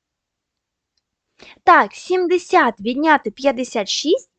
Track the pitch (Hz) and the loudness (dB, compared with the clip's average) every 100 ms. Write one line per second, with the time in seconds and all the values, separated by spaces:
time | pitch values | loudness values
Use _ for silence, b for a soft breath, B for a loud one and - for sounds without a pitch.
0 | _ _ _ _ _ _ _ _ _ _ | _ _ _ _ _ _ _ _ _ _
1 | _ _ _ b b b - 320 214 - | _ _ _ b b b 2 4 2 -4
2 | - 370 359 359 - 359 262 - 208 262 | -6 -2 0 -2 0 0 0 -2 -6 -2
3 | 320 294 214 - 269 240 254 233 196 - | 0 0 -2 -4 -2 -2 -4 -6 -6 -4
4 | 285 523 - | -2 -2 -4